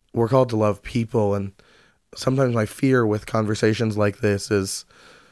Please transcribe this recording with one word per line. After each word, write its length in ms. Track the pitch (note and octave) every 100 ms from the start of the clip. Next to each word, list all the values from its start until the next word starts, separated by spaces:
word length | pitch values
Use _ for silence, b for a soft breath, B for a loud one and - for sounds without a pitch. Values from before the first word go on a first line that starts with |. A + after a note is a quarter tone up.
| _
we're 140 | A#2 A2+
called 220 | C3 B2
to 80 | A2
love 260 | G#2+ G2
people, 540 | - A#2+ A2+ A#2+ G#2 G2+
and 160 | G2 - b b b b _ -
sometimes 360 | - C3 C3
my 140 | A#2 G#2+
fear 400 | - C3+ B2+ A2
with 200 | G#2 -
conversations 720 | A2+ G#2+ G#2+ A2 G#2+ A2+ G#2
like 220 | G#2 G2
this 320 | G#2 G2+ -
is 340 | G#2 F#2+ - - B B B B